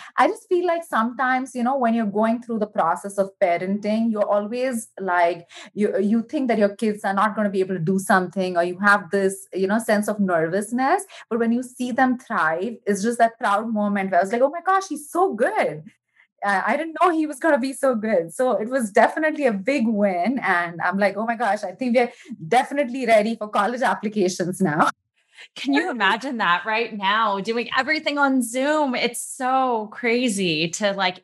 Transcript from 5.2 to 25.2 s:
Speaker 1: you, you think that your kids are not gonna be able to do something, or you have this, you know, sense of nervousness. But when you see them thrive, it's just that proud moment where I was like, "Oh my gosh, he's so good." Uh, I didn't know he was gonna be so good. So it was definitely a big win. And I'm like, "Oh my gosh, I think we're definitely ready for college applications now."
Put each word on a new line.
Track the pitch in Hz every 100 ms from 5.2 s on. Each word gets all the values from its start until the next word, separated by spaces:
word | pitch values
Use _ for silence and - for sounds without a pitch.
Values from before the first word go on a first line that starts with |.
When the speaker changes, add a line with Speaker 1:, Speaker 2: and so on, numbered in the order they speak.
| 170 175 - - -
Speaker 1:
you, | - 208 185
you | 202 233
think | 226 311 254
that | 214
your | 202
kids | 202 220 208
are | 202
not | 196 214 202
gonna | 208
be | 196
able | 185 185
to |
do | 160 190
something, | 190 190 180 196 185 180
or |
you | 180 180
have | 202 202 170
this, | 196 196 196 -
you | 180 190
know, | 220
sense | 226 208 208
of | 208
nervousness. | 190 170 165 190 208 247 269 381 392 - -
But | 226
when | 226
you | 233
see | 254 - 247
them | 247 254 247
thrive, | - 202 160 165 214 226 -
it's | 196
just | 220 233
that | 233 226
proud | 233 202 226
moment | 214 208 202 190
where | 180
I |
was | 196
like, | 233
"Oh | 277
my | 339 339
gosh, | 381 381
he's | 294 -
so | 330 370
good." | 220 285 427 202 151 160 _ _ _ _ _
Uh, | 202 190 202
I | 277
didn't | 330 311
know | 359
he | 320 302
was | 294
gonna | 320 285
be | 269
so | 269 269 240
good. | 214 196 165
So | - 254 196
it | 220
was | 262 220
definitely | 226 226 320 311 302 269
a |
big | 196 190 285 226
win. | 208 202 180 185 269
And | - 175 175 170
I'm | 175 196
like, | 202 196
"Oh | 226
my | 226
gosh, | 226 214 196
I |
think | 190 254 240
we're | 240 - - 233 160
definitely | 233 262 285 262 254 233
ready | 220 208 226
for | 214
college | 214 202 240
applications | 240 185 208 214 185 185 175 185
now." | 180 147 285 - _ _